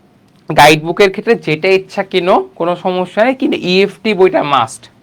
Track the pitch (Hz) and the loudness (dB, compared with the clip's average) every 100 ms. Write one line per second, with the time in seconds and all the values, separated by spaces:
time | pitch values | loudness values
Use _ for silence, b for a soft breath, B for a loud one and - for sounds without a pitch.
0 | _ _ _ _ - 160 151 156 160 170 | _ _ _ _ -6 2 4 4 0 0
1 | 202 190 226 214 160 151 185 190 190 - | 0 0 -2 -2 -2 -2 0 0 -2 -8
2 | 190 185 175 226 381 - 170 175 190 185 | -4 -2 0 0 -2 -6 -4 -4 -4 -4
3 | 180 - 240 262 - - 180 185 202 - | -4 -2 -2 0 -2 -2 0 2 2 -2
4 | 220 196 185 - 147 135 113 - - _ | -2 2 2 2 -2 -2 -4 -6 -20 _